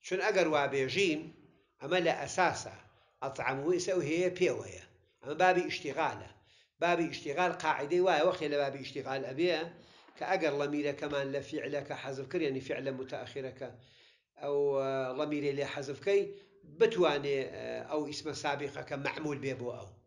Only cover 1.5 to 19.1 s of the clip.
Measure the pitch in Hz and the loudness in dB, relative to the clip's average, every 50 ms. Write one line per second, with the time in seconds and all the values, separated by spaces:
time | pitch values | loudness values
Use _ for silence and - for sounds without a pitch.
1.5 | _ _ _ _ _ _ - 143 170 185 175 165 160 - 143 135 - - 180 165 | _ _ _ _ _ _ -4 0 2 2 4 2 2 0 -2 -6 2 4 4 4
2.5 | 139 - - 110 - - - - _ _ _ _ _ _ - 135 - - 123 123 | 4 0 -8 -10 -14 -16 -20 -20 _ _ _ _ _ _ -8 -8 -6 -4 -2 -2
3.5 | 135 135 139 160 185 170 - - 190 180 151 139 160 170 185 180 180 - 180 165 | -2 0 0 0 0 0 2 0 0 0 0 0 0 2 2 0 2 2 2 2
4.5 | 123 113 104 - - - - - _ _ _ _ _ _ - 127 151 160 185 185 | 2 0 -4 -10 -12 -16 -18 -20 _ _ _ _ _ _ -10 -8 0 4 4 6
5.5 | 185 180 175 151 - - - 151 131 147 160 139 110 98 101 - - _ _ _ | 6 4 2 0 -4 -4 -4 -6 -2 0 0 0 0 -4 -12 -16 -18 _ _ _
6.5 | _ _ _ _ _ _ 165 170 175 160 170 151 135 - - 156 139 160 180 180 | _ _ _ _ _ _ 2 2 4 4 2 0 -2 -6 -6 -4 0 2 2 2
7.5 | - - - 156 147 - 147 147 165 180 180 185 175 147 151 180 170 - 160 151 | 2 0 0 0 2 2 0 2 4 4 6 6 6 6 6 4 4 2 -2 0
8.5 | 143 143 143 139 131 139 131 - - 143 127 131 135 139 131 120 135 135 170 180 | 2 2 0 0 -2 -6 -10 -8 -8 -6 -4 -4 -4 -4 -4 -4 -2 2 2 2
9.5 | 170 151 160 165 - - - - - - - - - - - - 185 190 160 156 | 2 2 0 -6 -10 -16 -20 -20 -20 -20 -20 -20 -10 -8 -2 0 0 2 2 2
10.5 | 139 143 143 143 147 147 147 143 139 139 151 147 143 139 139 139 135 143 131 - | 2 2 0 0 0 0 0 -2 -2 -2 -4 -4 -2 -2 -2 0 -2 -4 -4 -4
11.5 | - 151 - 135 147 143 139 - 147 127 - 135 139 131 139 131 - 180 160 143 | -6 -4 -4 -2 -4 -4 -4 -4 -8 -8 -8 -8 -8 -8 -8 -4 -2 0 0 0
12.5 | 135 131 123 - 147 - 135 135 135 127 131 131 - 113 120 117 - 143 131 131 | 0 -2 -4 -4 -6 -4 -2 -4 -4 -4 -6 -8 -8 -10 -10 -8 -10 -8 -8 -8
13.5 | 123 - 135 123 117 - - - - - - - _ _ _ _ _ - 143 143 | -8 -10 -12 -12 -12 -16 -20 -20 -20 -20 -20 -20 _ _ _ _ _ -8 -4 -2
14.5 | 143 143 143 143 139 135 135 135 135 135 131 127 131 135 151 147 147 147 143 143 | 2 2 2 4 2 2 2 0 0 0 -2 -2 -2 -2 -2 -2 0 0 0 0
15.5 | 139 139 139 135 - 151 135 135 143 - - 196 202 202 196 - - - - _ | 0 0 -2 -4 -4 -6 -6 -6 -8 -4 0 4 4 4 4 2 -4 -14 -16 _
16.5 | _ _ _ - 147 160 226 226 226 185 175 156 143 143 139 143 139 135 131 - | _ _ _ -20 2 4 4 4 6 6 4 4 4 2 0 0 0 0 0 -2
17.5 | - 95 117 120 120 117 120 - 151 156 151 139 147 - - 156 139 - - 151 | -6 -8 -8 -6 -6 -6 -6 -2 -2 -2 -2 -2 -6 -6 -6 -6 -8 -4 -2 -2
18.5 | 139 139 147 139 - 143 135 - 147 139 139 143 | -2 -2 -4 -6 -6 -8 -8 -6 -6 -4 -4 -4